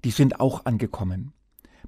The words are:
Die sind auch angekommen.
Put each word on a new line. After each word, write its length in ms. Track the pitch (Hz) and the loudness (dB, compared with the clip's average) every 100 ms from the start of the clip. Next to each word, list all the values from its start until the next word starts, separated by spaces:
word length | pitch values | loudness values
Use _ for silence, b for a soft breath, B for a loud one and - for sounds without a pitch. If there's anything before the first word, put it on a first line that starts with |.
Die 80 | 127 | -2
sind 280 | 110 135 - | 4 4 4
auch 260 | 131 - - | 0 0 -2
angekommen. 680 | 110 117 - 95 92 135 _ _ _ b b | -2 -2 -4 -6 -6 -10 _ _ _ b b